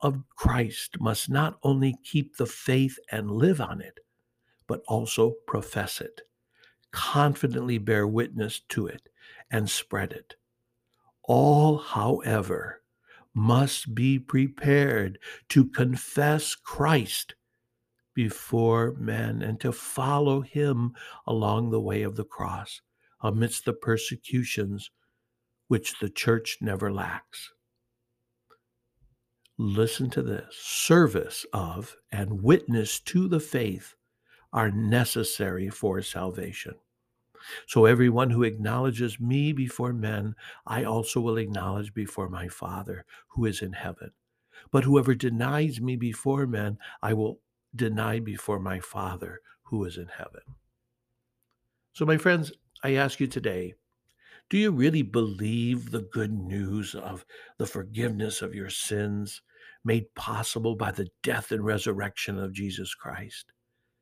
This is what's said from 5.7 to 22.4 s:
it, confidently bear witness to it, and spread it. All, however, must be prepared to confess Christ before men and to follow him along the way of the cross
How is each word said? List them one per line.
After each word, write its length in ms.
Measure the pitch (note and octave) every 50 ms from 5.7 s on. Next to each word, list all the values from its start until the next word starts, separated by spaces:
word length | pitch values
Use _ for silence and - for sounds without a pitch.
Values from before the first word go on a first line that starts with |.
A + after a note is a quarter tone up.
| - A2 F#2+ - - - -
it, 180 | - - - - _ _ _ _ _ _ _ - _ _ _ _ _
confidently 880 | - - - - - D3 C#3+ D3 C#3 - - C3+ B2 B2+ B2 B2 B2 A2+
bear 280 | G2+ G#2+ A2 G#2+ G#2
witness 540 | G#2 A2 A2+ A#2+ - - A2 G#2+ G#2+ - - - _
to 180 | - - G#2 E2+
it, 200 | - - - _ _ _ - - - - - _
and 200 | B2 A2 G#2 G2+
spread 420 | - - - - - G2+ F#2+ F2+ -
it. 220 | - - _ - _ _ _ _ _ _ _ _ _ _ _ _ _ _ _ _ _ _
All, 560 | - A#2+ B2 C#3 D3 D3 D3 D3+ D#3 D3+ D3+
however, 1040 | - - - - G#2 A#2 C3 - - A2+ A2 G#2+ F#2+ F#2+ F#2 - - - - - _ _ _ _ _ _ - - - _ _
must 640 | A2+ G#2+ A2+ A#2+ B2+ C#3 C3+ - - - C3 A2+
be 240 | A2 A#2+ C3+ C3+ C3+
prepared 1000 | C3 - - C3 C3+ C#3 C3+ - - C#3+ C#3 C#3+ C#3+ C#3 B2+ G#2+ G2+ F#2+ G2 - - - - - _ _
to 160 | - C#3+ C3+
confess 880 | C3 - - B2+ B2+ B2+ A#2+ - - - - C#3+ D3 D3+ D#3 - - -
Christ 840 | - _ - - - C#3+ D3+ E3 C#3 A2 F#2+ - - - - - - _ _ _ _ _ _ _ _ _ _ _ _ _ _ _
before 800 | - A#2+ A2 - - - - - A#2 A2+ A2+ A2+ A2+ A#2 A#2+ B2+ -
men 440 | A#2 G#2+ A2 A2+ A2+ A2+ A2+ A2+ G2+
and 180 | A2 A2 A2
to 120 | - B2+ A#2+
follow 680 | - - - - - C3 C3+ C#3+ C#3+ D3 C#3 C3+ C#3
him 520 | C3+ - - D3 D3 D3 C3+ A#2+ A#2+ A#2+ A#2+ - - - - - -
along 440 | - A#2 A2+ G#2+ G#2 G#2+ A2 A#2 A#2
the 100 | A2+ A2
way 220 | G#2 G2+ G2+ G#2+ G#2+
of 140 | G#2 G#2
the 80 | A2 G#2
cross 560 | - - -